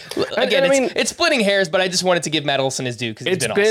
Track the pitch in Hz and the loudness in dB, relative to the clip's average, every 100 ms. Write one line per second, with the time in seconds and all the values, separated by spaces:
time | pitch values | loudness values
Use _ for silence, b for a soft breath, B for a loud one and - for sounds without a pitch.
0 | B B - 214 254 277 269 269 247 - | B B -4 -2 0 2 4 2 0 -2
1 | 262 - 339 277 202 196 165 185 185 175 | -4 0 0 2 2 2 2 0 0 0
2 | 180 175 165 156 147 139 135 - 127 113 | 2 0 0 -2 0 0 0 -2 -6 -4
3 | 117 110 135 185 120 202 214 | -6 -4 -4 -2 0 2 2